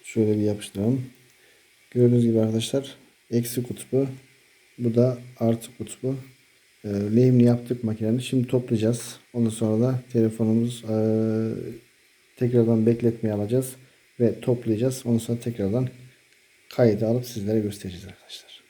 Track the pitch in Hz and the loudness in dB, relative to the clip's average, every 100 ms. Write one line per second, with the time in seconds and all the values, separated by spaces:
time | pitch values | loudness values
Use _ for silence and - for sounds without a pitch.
0 | - 117 107 107 104 104 - 98 107 131 | -6 0 0 2 0 -4 -8 -4 -2 -2
1 | 127 _ _ _ _ _ _ _ _ 123 | -6 _ _ _ _ _ _ _ _ 2
2 | 120 120 117 113 110 113 113 139 139 - | 4 6 4 2 2 0 -2 -4 -6 -18
3 | _ _ _ 117 117 - 120 - - 127 | _ _ _ -2 -2 -6 -6 -10 -4 -2
4 | 135 - _ _ _ _ _ - 120 117 | -2 -8 _ _ _ _ _ -4 0 2
5 | 127 123 - - 117 117 - - 107 - | 2 0 -12 -4 -2 -2 -6 -14 -16 -8
6 | 127 135 131 _ _ _ _ _ 107 101 | -8 -8 -12 _ _ _ _ _ -6 -4
7 | 104 110 127 123 120 120 - 120 110 107 | 2 4 6 6 6 4 -2 -4 -4 -2
8 | 110 123 127 131 120 127 123 113 110 117 | -2 -2 0 -2 0 -2 0 0 0 -2
9 | - - _ 120 113 110 110 110 127 127 | -8 -18 _ -2 -2 0 0 2 0 -2
10 | - 120 113 110 110 113 120 120 110 110 | -2 0 0 0 0 2 0 -6 -4 -2
11 | 110 110 110 110 113 - 85 - _ _ | 0 0 0 -2 -4 -6 -10 -14 _ _
12 | _ _ _ - 123 123 113 113 110 117 | _ _ _ -4 2 4 4 4 4 2
13 | 120 - 110 104 104 123 131 - _ _ | 0 0 -2 -2 0 -2 -2 -12 _ _
14 | _ - 117 - - 123 117 107 127 127 | _ 0 0 0 -2 -2 0 0 0 -2
15 | 120 117 - 120 123 113 98 117 127 - | -2 -2 -2 -6 -6 -4 -2 -2 -4 -8
16 | - _ _ _ _ _ _ - 123 104 | -20 _ _ _ _ _ _ 2 4 4
17 | 110 120 120 110 101 110 104 98 95 87 | 0 -2 -4 -8 -2 -2 -2 -8 -12 -14
18 | 95 - - - - - | -18 -20 -20 -20 -20 -20